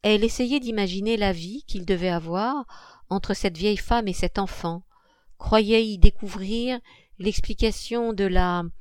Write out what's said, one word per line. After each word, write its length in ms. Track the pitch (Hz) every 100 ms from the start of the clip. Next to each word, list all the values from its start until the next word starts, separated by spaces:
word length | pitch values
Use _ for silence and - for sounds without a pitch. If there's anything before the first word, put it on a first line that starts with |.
Elle 200 | 208 214
essayait 360 | 226 - 247 285
d'imaginer 580 | 247 214 196 190 208 226
la 160 | 202
vie 300 | 175 170 247 -
qu'il 200 | 196 175
devait 240 | 180 185
avoir 560 | 170 165 180 226 285 247 - - - -
entre 240 | 196 -
cette 240 | 196 196 165
vieille 200 | 202 202
femme 300 | - 233 208
et 60 |
cet 240 | 180 180 -
enfant, 460 | 190 - 175 170 - _ _ _ _ -
croyait 480 | - 220 208 226 220
y 120 | 196
découvrir 840 | 190 - 202 190 190 226 240 247 - - _ -
l'explication 960 | 190 - - - 220 - - 233 233
de 120 | 202 196
la 380 | 180 180 175 170 -